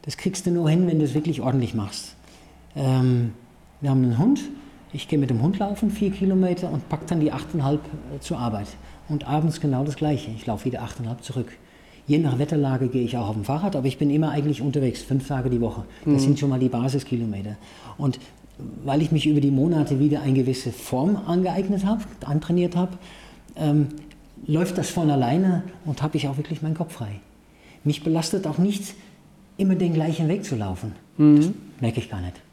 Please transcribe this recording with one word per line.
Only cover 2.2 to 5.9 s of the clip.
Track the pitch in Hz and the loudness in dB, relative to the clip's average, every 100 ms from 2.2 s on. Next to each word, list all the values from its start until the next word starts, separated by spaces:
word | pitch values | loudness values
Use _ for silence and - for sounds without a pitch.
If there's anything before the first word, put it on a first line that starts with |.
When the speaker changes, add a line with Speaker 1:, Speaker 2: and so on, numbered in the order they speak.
| - - - - - | -20 -20 -20 -20 -14
Speaker 1:
Ähm, | 147 135 131 127 123 120 - - - - - | -2 2 4 4 4 0 -4 -20 -20 -20 -6
wir | 143 | 2
haben | 131 | 4
einen | 127 117 | 4 4
Hund, | 202 294 - - - - - | 4 2 -2 -14 -18 -20 -14
ich | 147 - | -12 -2
gehe | 151 | 0
mit | 135 | 2
dem | 117 | 2
Hund | 143 196 | 2 0
laufen, | 202 202 208 | -2 0 -2